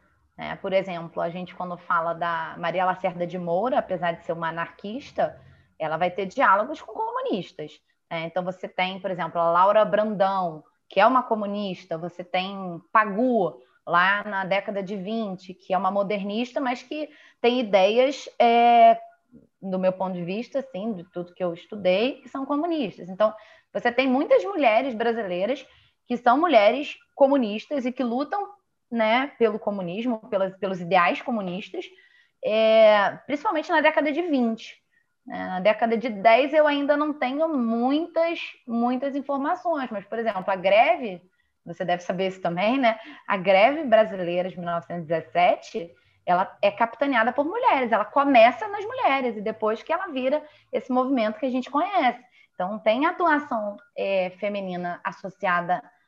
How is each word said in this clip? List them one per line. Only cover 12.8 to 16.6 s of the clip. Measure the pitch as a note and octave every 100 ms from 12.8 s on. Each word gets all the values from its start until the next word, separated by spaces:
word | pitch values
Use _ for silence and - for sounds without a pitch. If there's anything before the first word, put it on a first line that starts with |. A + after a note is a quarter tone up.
| -
Pagu, | A3 G#3 G3 B3+ A#3+ E3+ - _ _ -
lá | E3+ F#3 G3+
na | G#3 G3
década | F#3 F#3+ G3 G3+
de | F#3
vinte, | G#3 F3+ A3+ G#3+ F#3 -
que | F3+ _
é | F#3
uma | F#3
modernista, | G3+ F#3+ G#3 G3+ G#3 B3 D#4